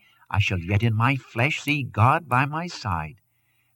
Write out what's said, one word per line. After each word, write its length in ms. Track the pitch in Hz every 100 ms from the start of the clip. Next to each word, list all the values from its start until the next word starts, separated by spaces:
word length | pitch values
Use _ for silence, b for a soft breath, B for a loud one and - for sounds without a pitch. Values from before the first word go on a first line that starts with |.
| b b b
I 100 | 92
shall 200 | 98 92
yet 240 | 82 101
in 120 | 117
my 220 | 107 123 135
flesh 460 | - 113 135 -
see 200 | - 147
God 460 | 131 - 120 156 156
by 160 | 123
my 220 | 139 156 175
side. 500 | - 107 85 78 71 _ _ _ _ _